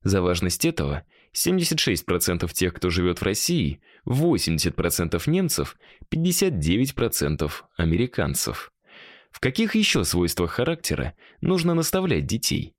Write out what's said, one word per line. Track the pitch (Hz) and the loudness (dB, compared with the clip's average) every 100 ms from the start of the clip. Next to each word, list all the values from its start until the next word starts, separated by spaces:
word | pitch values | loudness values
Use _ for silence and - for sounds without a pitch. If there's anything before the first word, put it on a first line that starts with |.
За | 101 95 | 2 2
важность | 90 87 90 - 165 | 2 2 0 0 -2
этого | 160 71 71 - _ _ | 0 -4 -4 -8 _ _
семьдесят | - 170 185 170 160 | -4 0 2 0 0
шесть | - 90 - | 0 0 0
процентов | 90 87 87 87 | 0 0 0 -2
тех, | - 90 | 0 -2
кто | - 90 | 0 -2
живет | 85 90 87 | 2 0 0
в | |
России, | 98 101 - 170 76 76 _ - - | -2 0 0 0 0 -4 _ -14 -2
восемьдесят | 127 170 123 - 82 85 - | 0 2 2 0 0 0 0
процентов | 85 - 85 85 - | -2 0 -2 0 0
немцев, | 175 180 - 69 - - - - | 0 0 -2 -4 -8 -20 -20 -6
пятьдесят | 156 175 170 190 113 | 0 0 2 2 2
девять | 78 98 135 | 2 2 2
процентов | - 117 - 71 76 76 - - - | 0 -2 0 -2 0 -2 -6 -16 -2
американцев. | 82 85 123 - 76 69 - - - _ _ - - - _ | 2 2 0 0 -2 -2 -4 -6 -12 _ _ -20 -20 -20 _
В | - | -4
каких | - 131 220 220 | -2 0 0 2
еще | 208 151 | 2 2
свойствах | 90 87 87 - 87 | 2 2 0 0 -2
характера | - 139 165 - 78 64 - - _ | 0 -2 -2 -4 -4 -4 -8 -20 _
нужно | - 185 165 | 0 2 2
наставлять | 165 165 190 185 92 71 | 2 2 0 0 0 0
детей? | 110 - 73 - | -2 -2 -2 -4